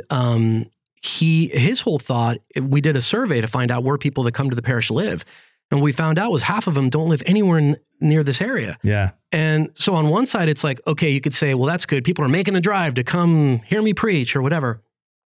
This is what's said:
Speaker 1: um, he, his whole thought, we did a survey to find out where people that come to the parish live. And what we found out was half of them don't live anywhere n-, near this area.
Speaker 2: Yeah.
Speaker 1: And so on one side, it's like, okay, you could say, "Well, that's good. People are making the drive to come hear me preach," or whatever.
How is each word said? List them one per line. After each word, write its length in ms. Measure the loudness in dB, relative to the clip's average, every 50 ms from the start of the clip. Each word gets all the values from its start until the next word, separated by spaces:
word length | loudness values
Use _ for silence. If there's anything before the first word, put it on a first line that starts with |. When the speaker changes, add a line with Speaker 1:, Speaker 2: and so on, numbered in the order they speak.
| -4 -4
Speaker 1:
um, 560 | -2 0 0 2 2 2 2 2 0 0 -2 -6 _ _ _ _ _ _ -10
he, 440 | -8 -2 0 2 4 4 4 2 2
his 320 | 2 0 2 2 0 0
whole 180 | -2 -2 -2 -2
thought, 400 | -2 -2 -2 0 0 0 -2 -4 -8 _ _ -6
we 220 | -2 0 0 2
did 140 | 2 2 0
a 60 | 0
survey 380 | 0 0 -2 -2 0 0 0 0
to 80 | -2 -2
find 240 | -2 -2 -2 0
out 120 | -2 -2 0
where 140 | -2 -2 -2
people 260 | -2 -4 -2 -2 -2
that 100 | -2 -2
come 160 | -2 -2 -2
to 60 | -2
the 60 | -2 -2
parish 260 | -2 -2 -2 -2 -2
live. 340 | -2 -2 -2 -2 -4 -6 -8 -12 -20 -20 -20 _ _ _ _ _
And 100 | 0 2
what 60 | 2
we 60 | 2
found 260 | 0 0 0 0 0 0
out 140 | 0 0
was 100 | -2 -2
half 240 | 0 0 -2 -2 -2
of 80 | 0 0
them 160 | 0 0 0
don't 200 | 0 0 0 0
live 120 | 0 0 0
anywhere 340 | 0 2 2 4 4 4 4
n-, 180 | 2 2 0 -2 -6 _ _ _
near 240 | 2 2 2 4 2
this 180 | 0 0 -2
area. 360 | -2 -2 -2 -4 -4 -6 -8 -2
Speaker 2:
Yeah. 300 | 0 0 2 2 0 -2 -4 _ _ _
Speaker 1:
And 380 | -2 0 0 2 2 0 0 -2 -4
so 180 | -4 -2 -2 0
on 160 | 0 2 2
one 160 | 2 0 0
side, 240 | 0 -2 0 0 0
it's 140 | 0 0 -2
like, 180 | -4 -4 -4 -4 -4
okay, 220 | -2 0 0 0
you 120 | 0 0
could 120 | -2 -4 -4
say, 200 | -2 0 0 0
"Well, 140 | 0 0 0
that's 180 | -2 -2 -2
good. 180 | -2 -2 -2 0
People 220 | -2 -2 0 0
are 40 | 0
making 240 | 0 0 0 0 0
the 80 | 0
drive 340 | 0 0 0 0 -2 -2 -2
to 80 | -2 -2
come 560 | -2 0 2 2 4 4 4 4 2 2 0 -2 -2
hear 140 | 0 0
me 120 | 2 0 0
preach," 420 | 0 0 0 0 0 0 -2 -2
or 60 | -2
whatever. 400 | 0 0 0 0 -2 -4 -4 -6 -12 _ _ _ _ _ _ _ _ _ _